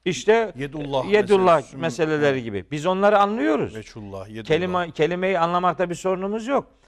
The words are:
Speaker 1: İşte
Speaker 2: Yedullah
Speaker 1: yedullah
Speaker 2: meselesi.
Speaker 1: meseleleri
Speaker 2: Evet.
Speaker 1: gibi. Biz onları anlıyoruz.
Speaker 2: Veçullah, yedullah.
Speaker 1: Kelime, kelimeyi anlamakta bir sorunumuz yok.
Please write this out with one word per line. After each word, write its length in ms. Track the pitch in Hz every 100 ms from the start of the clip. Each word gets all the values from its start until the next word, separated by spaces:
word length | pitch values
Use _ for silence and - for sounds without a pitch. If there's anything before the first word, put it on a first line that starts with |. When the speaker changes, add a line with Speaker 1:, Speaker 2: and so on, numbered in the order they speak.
| 180
Speaker 1:
İşte 460 | - - 226 214 127
Speaker 2:
Yedullah 500 | 143 151 143 135 175
Speaker 1:
yedullah 440 | 208 196 196 185 160
Speaker 2:
meselesi. 220 | - 131
Speaker 1:
meseleleri 560 | 165 127 156 151 147
Speaker 2:
Evet. 100 | 135
Speaker 1:
gibi. 220 | 113 98 90
Biz 140 | 147 170
onları 340 | 185 202 208
anlıyoruz. 560 | 202 226 302 285 143 110
Speaker 2:
Veçullah, 520 | - 117 101 95 101
yedullah. 140 | 110 107
Speaker 1:
Kelime, 460 | 160 185 180 170
kelimeyi 480 | - 156 180 185 180
anlamakta 500 | 170 180 180 170 175
bir 60 | 170
sorunumuz 520 | 190 185 196 220 226
yok. 200 | 269 - _